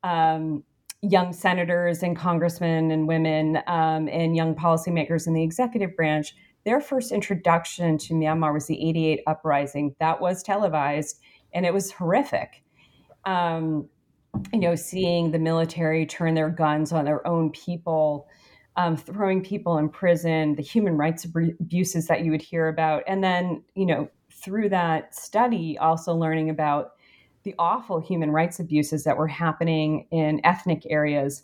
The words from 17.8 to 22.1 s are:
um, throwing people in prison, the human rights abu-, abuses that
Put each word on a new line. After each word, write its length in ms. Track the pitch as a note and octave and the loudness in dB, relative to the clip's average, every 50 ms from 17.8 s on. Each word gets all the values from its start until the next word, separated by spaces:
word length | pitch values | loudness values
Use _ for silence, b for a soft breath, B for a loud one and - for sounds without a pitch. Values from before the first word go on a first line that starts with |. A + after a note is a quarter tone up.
| - - D#3+ D#3 D#3 D3+ D3 C#3+ C#3+ b b b b b b b b b _ | -4 -2 0 2 2 2 0 -2 -8 b b b b b b b b b _
um, 200 | - F3 F3 D#3+ | -2 0 0 0
throwing 460 | D3+ - - F#3 G3+ G#3 F#3+ F#3+ F#3+ F#3 | -2 -4 -8 -6 -2 0 2 2 0 0
people 340 | F#3+ G3 G3+ - F3 E3+ D#3 | -2 -6 -4 -2 0 0 2
in 100 | D3+ D3+ | 0 0
prison, 640 | - - - F3+ F3 E3 E3+ E3 D#3+ D#3+ D#3 D3+ D3 | -2 0 2 2 2 4 2 0 2 2 2 0 0
the 80 | C#3+ C#3+ | -2 -4
human 340 | - - A#3 G#3+ G3 E3 | -2 0 2 2 2 2
rights 280 | D3+ D3 D#3+ E3 E3 - | 2 2 0 0 -2 -6
abu-, 300 | F3 E3 E3 E3 E3 D#3+ - | -6 -2 0 0 0 0 -2
abuses 460 | E3+ E3 - F3+ F#3+ F3 - E3 D#3+ | -8 -2 0 0 0 0 0 -4 0
that 180 | - | 0